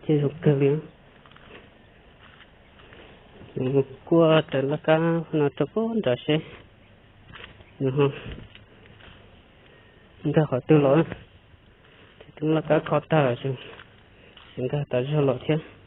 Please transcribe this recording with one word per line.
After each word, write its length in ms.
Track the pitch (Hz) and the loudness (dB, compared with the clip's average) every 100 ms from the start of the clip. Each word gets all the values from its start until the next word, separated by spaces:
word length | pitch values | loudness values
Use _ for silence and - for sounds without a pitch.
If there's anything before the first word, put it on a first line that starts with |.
| - | 0
Chơi 120 | 151 | 0
dục 120 | 139 - | 0 0
cơ 140 | - 139 | 0 2
liền. 240 | 139 151 - - - - - - - - - - - - - - - - - - - - - - - - - - - - 131 139 135 - - | 2 0 -6 -20 -20 -20 -20 -20 -20 -20 -20 -20 -20 -20 -20 -20 -20 -20 -20 -20 -20 -20 -20 -20 -20 -20 -20 -20 -14 -6 -2 0 -2 -8 0
Cua 360 | 165 160 160 151 | 4 6 4 2
trộn 180 | 135 135 | -4 -2
lá 80 | 151 | -4
cá, 140 | - 160 165 165 160 | 0 2 2 -2 -2
nó 180 | 156 143 - | -2 -2 -2
trộn 100 | 147 - | -4 -2
bốn 260 | 226 226 | -4 -2
trò 140 | 156 123 - | -2 -2 0
xe. 120 | 156 - - - _ _ - _ _ - - - - - - | -2 -2 -20 -20 _ _ -20 _ _ -20 -20 -20 -20 -20 -6
Được 120 | 135 135 | -4 0
không? 140 | 139 139 - - - - - - - - - - - - _ _ - - - - - - | 0 -2 -14 -16 -18 -20 -20 -20 -20 -20 -20 -20 -20 -20 _ _ -20 -20 -20 -20 -20 -8
Chúng 100 | 151 | 0
ta 80 | 143 151 | 0 0
khỏi 120 | 127 - | -2 4
tư 100 | 156 | 4
lỗi. 260 | 139 147 160 - - - _ - _ _ - - - _ | 6 4 2 -6 -16 -20 _ -20 _ _ -20 -20 -20 _
Thì 60 | - - | -20 -6
chúng 160 | 151 156 | -2 -2
là 60 | |
cá 180 | 151 151 | 2 0
khó 200 | 151 151 | 0 -4
tả 240 | - 160 | 0 0
rồi 140 | 135 120 | 2 -2
chứ. 100 | 135 127 - - - - - - - - - - | -6 -8 -12 -20 -20 -20 -20 -20 -20 -20 -20 -8
Chúng 120 | 127 | -4
ta 80 | 147 143 | -4 -2
tả 100 | 127 131 | -4 -2
cho 100 | 151 | 0
lỗi 160 | 139 123 - | 0 0 -2
thế. 100 | 156 - - | -2 -2 -20